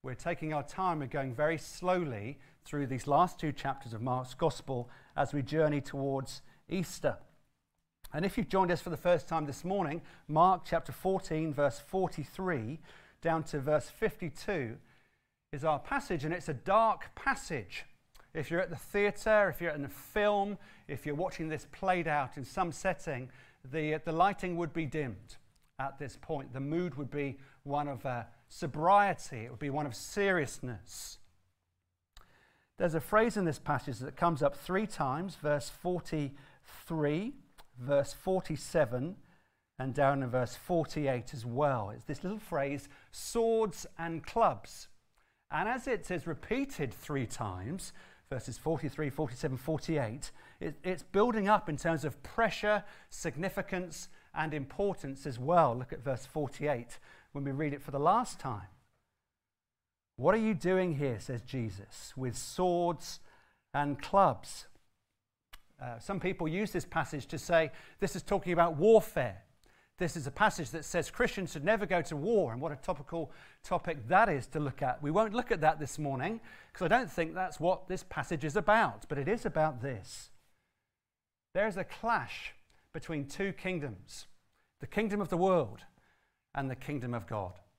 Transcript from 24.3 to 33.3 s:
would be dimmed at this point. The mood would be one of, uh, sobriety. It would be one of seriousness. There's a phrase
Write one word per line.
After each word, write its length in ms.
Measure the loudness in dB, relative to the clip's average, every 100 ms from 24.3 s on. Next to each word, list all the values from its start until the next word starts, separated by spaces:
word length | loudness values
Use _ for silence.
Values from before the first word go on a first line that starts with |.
| 2 -4 -2
would 140 | -2
be 140 | -2 -2
dimmed 500 | -2 -4 -6 -14 -20 -20 _ _ -8
at 200 | -8 -6
this 180 | -12 -12
point. 320 | -6 -6 -6
The 80 | -6
mood 340 | -2 0 -2
would 160 | -4 -6
be 300 | -4 -4 -6 -16 -16
one 240 | -4 -2 -2
of, 180 | -4 -4
uh, 180 | -6 -8 -16 _
sobriety. 920 | -8 -6 2 8 8 8 2 -6 -8
It 60 | -10
would 80 | -6
be 120 | -4
one 160 | -2 -2
of 80 |
seriousness. 1200 | -6 -6 2 4 4 2 -4 -8 -8 -12 -14 -14 -16 -20 _ _ _ _ _ _ _ _ -20 -20 _ _ _ _ _
There's 160 | 0
a 60 | 0
phrase 360 | 4 4 4